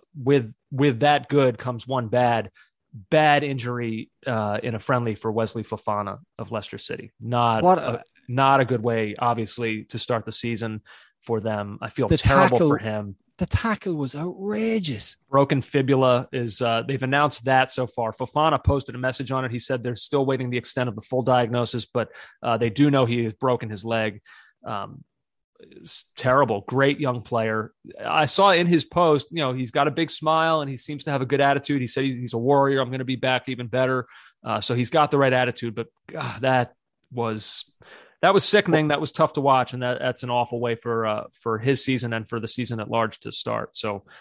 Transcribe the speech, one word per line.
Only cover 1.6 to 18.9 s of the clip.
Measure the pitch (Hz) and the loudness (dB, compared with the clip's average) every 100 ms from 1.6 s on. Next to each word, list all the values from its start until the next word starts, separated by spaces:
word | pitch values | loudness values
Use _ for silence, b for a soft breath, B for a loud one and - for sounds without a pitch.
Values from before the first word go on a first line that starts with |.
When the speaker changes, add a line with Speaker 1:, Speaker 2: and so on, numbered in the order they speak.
| 127 120 123 | -6 -8 -4
Speaker 1:
one | 131 110 | -4 0
bad, | 123 123 117 107 b b _ _ 110 95 | 2 2 2 -2 b b _ _ -16 0
bad | 156 151 147 | 4 6 4
injury, | 143 135 120 120 117 110 - _ 135 | 2 -4 -4 -4 -4 -4 -8 _ -4
uh, | 113 104 107 | -2 0 -2
in | 120 | -4
a | 113 | -4
friendly | - 127 117 | 0 0 0
for | 104 113 | -4 -2
Wesley | 110 110 117 | -2 -2 -4
Fofana | 104 104 - 104 101 104 - - | -8 -8 -4 -4 -4 -8 -14 -14
of | 101 | -8
Leicester | 110 - - | -8 -8 -10
City. | - - 107 - | -10 -10 -14 -14
Not | 113 120 117 110 | -2 2 2 4
Speaker 2:
What | 180 185 | 4 4
Speaker 1:
a, | 123 117 | 2 -6
Speaker 2:
a | - _ - | -8 _ -6
Speaker 1:
not | 123 135 139 | 2 4 6
a | |
good | 127 123 | 4 0
way, | 117 113 107 101 | 0 0 -2 -2
obviously, | 123 117 110 - 117 107 | 0 0 -2 -4 -4 -4
to | 113 113 | -6 -6
start | - 117 | -2 -4
the | 110 | -4
season | - 117 110 113 107 - b b b | -6 -6 -4 -6 -8 -12 b b b
for | - 110 | -6 -4
them. | 110 107 101 104 | -2 -4 -6 -8
I | 113 | -10
feel | - 113 | -2 0
Speaker 2:
The | 156 | 2
Speaker 1:
terrible | - 139 131 123 | 4 6 6 4
Speaker 2:
tackle | 156 | 2
Speaker 1:
for | 143 | 2
him. | 110 107 101 95 _ - | -2 -6 -8 -12 _ -8
Speaker 2:
The | 180 | -4
tackle | - 226 202 196 | -2 -2 -4 -4
was | 156 131 | -4 -4
outrageous. | 143 175 190 202 214 226 226 165 104 - - - | -6 -8 -8 -6 -4 -2 -2 -4 -6 -10 -14 -2
Speaker 1:
Broken | 135 139 139 | 2 2 2
fibula | - 143 131 135 127 123 123 | 0 0 2 4 4 2 0
is, | 131 117 - | -6 -4 -2
uh, | 120 113 120 | -2 -2 -2
they've | 135 | -4
announced | 131 143 147 - 123 | 0 2 2 0 2
that | 131 131 | 4 2
so | - 123 | -2 -6
far. | - 113 | -4 -6
Fofana | - 127 147 156 139 | -6 -4 0 2 2
posted | - 143 - | 2 0 -2